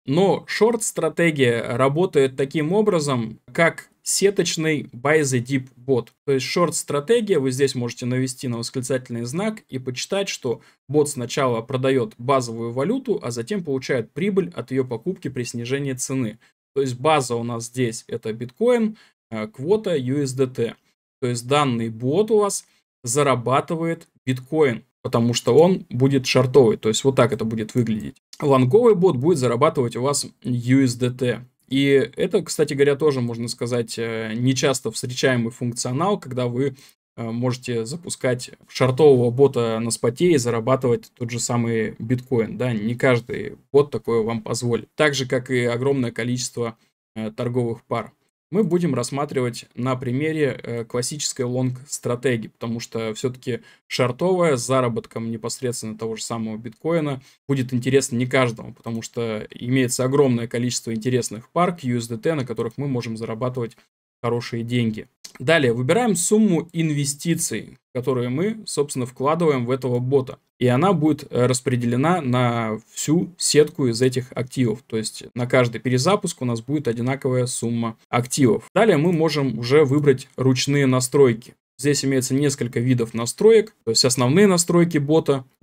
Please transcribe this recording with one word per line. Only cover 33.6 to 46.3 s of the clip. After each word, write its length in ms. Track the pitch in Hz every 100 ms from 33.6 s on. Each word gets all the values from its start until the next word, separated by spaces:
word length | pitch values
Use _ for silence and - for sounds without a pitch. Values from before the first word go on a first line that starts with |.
| 120 123 113 -
э, 380 | 117 113 113
нечасто 560 | 110 127 131 147 135 -
встречаемый 640 | - 123 127 139 123 113
функционал, 640 | - 123 117 - 127 185 208
когда 300 | 131 123 123
вы, 260 | 120 139 135 - _ _ -
э, 140 | 117
можете 560 | 117 123 123 - 117 113
запускать 640 | 170 - - 127 127 - - _
шортового 640 | - 123 127 151 131 120
бота 480 | 120 139 123 117 113
на 140 | 117
споте 400 | - 123 117 175
и 40 | 151
зарабатывать 760 | 120 113 113 135 127 117 - _
тот 140 | 117
же 80 | 117
самый 560 | - 120 117 113 107 -
биткоин. 580 | 117 127 - 120 104 107
Да? 140 | 123
Не 240 | 113 107 123
каждый 600 | 139 120 - - 117 - _
бот 200 | 139 143
такое 300 | 113 - 117
вам 200 | 110 117
позволит. 460 | 110 120 120 113 - -
Так 180 | 151
же, 120 | 139 127
как 240 | 135 123
и 100 | 127
огромное 460 | 120 120 139 139 117
количество, 640 | 113 120